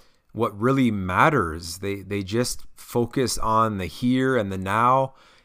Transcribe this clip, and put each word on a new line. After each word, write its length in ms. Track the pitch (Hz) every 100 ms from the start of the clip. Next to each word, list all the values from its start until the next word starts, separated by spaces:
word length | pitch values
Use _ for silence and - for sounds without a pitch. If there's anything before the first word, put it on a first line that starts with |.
| _ _ _
what 260 | 107 113 101
really 320 | 120 135 123
matters. 880 | 104 92 95 151 143 87 82 85 82
They, 160 | 98 98
they 220 | 95 101
just 420 | 92 113 123 - - -
focus 640 | - 123 117 139 117 -
on 400 | 110 110 110 101
the 100 | 90
here 500 | - 123 131 131 123
and 140 | 101
the 60 | 95
now 580 | 95 107 120 135 131 - - -